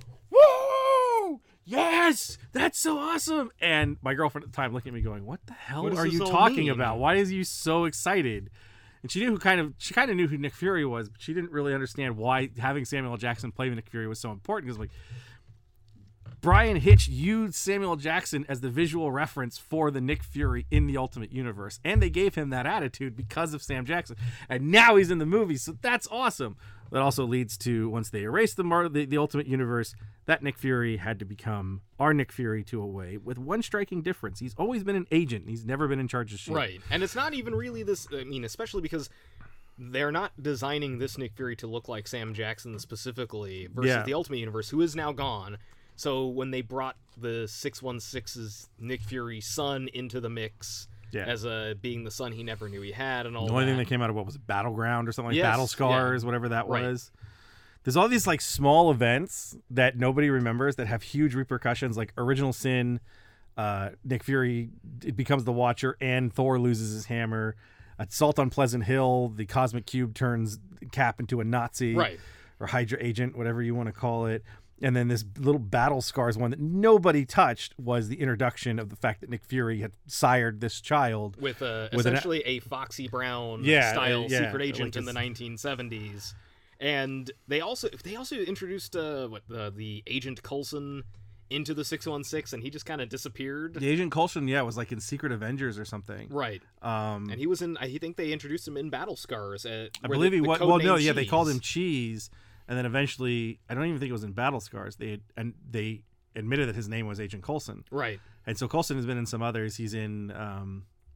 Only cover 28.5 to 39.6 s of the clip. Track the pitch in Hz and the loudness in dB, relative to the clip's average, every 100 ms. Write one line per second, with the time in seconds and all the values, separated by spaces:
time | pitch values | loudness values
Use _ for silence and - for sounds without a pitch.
28.5 | - 175 170 170 147 143 147 147 147 135 | 2 2 4 4 2 2 2 2 0 0
29.5 | 131 123 120 113 - - - - 160 143 | 0 0 -2 -4 -8 -18 -8 0 0 0
30.5 | 131 135 127 117 110 104 107 98 101 113 | -2 0 2 2 -2 -4 -6 -8 -8 -6
31.5 | 104 95 98 - - 143 151 123 - 117 | -4 -4 -8 -10 0 4 4 2 -2 -2
32.5 | 107 101 113 101 98 90 104 98 123 135 | -2 -4 -6 -6 -8 -8 -10 -8 -8 -4
33.5 | 214 - 208 202 180 156 180 107 90 127 | -4 -2 -2 -2 -4 -4 -4 -6 -8 -8
34.5 | 107 202 247 196 196 175 160 156 110 85 | -2 -2 0 0 -2 2 2 2 -2 -6
35.5 | 113 113 135 151 135 127 127 110 104 - | -8 -4 0 0 0 -2 -2 -4 -8 -4
36.5 | 156 117 92 - 175 190 240 302 285 233 | -2 -2 -6 -4 -2 -2 -2 -4 -4 -4
37.5 | 226 247 226 202 190 - 139 131 135 113 | -4 -4 -6 -4 -4 -4 -10 -8 -8 -8
38.5 | - 226 202 160 165 139 - - - - | -8 -8 -6 -4 -6 -8 -14 -20 -20 -20
39.5 | - | -20